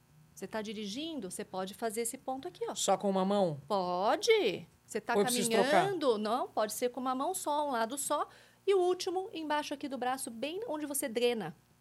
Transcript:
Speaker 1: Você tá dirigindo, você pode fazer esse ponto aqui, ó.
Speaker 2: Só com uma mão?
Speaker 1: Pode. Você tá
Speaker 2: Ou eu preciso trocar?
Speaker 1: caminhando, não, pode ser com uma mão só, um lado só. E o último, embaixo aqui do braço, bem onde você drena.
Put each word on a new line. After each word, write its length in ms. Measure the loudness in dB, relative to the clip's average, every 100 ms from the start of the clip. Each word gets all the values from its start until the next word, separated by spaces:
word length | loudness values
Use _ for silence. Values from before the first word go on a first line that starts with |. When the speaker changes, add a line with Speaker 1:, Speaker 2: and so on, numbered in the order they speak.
| _ -20 -20
Speaker 1:
Você 120 | -14 -8
tá 160 | -6
dirigindo, 680 | -6 -6 -6 -6 -6 -6 -8
você 120 | -10
pode 300 | -8 -6 -6
fazer 280 | -4 -4 -2
esse 140 | -4 -6
ponto 300 | -8 -8 -8
aqui, 160 | -8 -6
ó. 60 | 0
Speaker 2:
Só 200 | 2 4
com 140 | 4
uma 160 | 2 2
mão? 340 | 4 2 0 -2
Speaker 1:
Pode. 1000 | 0 2 2 2 4 4 4 4 -2 -8 _ -8
Você 160 | -6
tá 140 | 0 2
Speaker 2:
Ou 60 |
eu 40 | 4
preciso 240 | 2 2
trocar? 220 | 4 6
Speaker 1:
caminhando, 460 | 6 4 2 2 2
não, 280 | 0 0 0
pode 260 | -2 -2
ser 160 | 0 -4
com 100 | -2
uma 140 | -4 -2
mão 180 | -2
só, 340 | -4 -2 0 0
um 40 |
lado 260 | 0 -2 -4
só. 320 | -2 -2 -2 -8 -20 _ 2
E 80 | 4
o 40 |
último, 500 | 4 2 -2 -4 -6
embaixo 400 | -8 -2 -2 -2
aqui 160 | -6 -6
do 80 | -4
braço, 320 | -4 -4 -6
bem 320 | -6 -6 -6 -6
onde 180 | -6 -4
você 240 | -4 -2
drena. 480 | 2 2 2 -4 -10 _ _